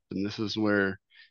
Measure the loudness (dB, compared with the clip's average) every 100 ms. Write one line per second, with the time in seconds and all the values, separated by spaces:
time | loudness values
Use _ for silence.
0 | -4 -4 -4 -4 -4 0 2 4 2 -2
1 | _ -20 -18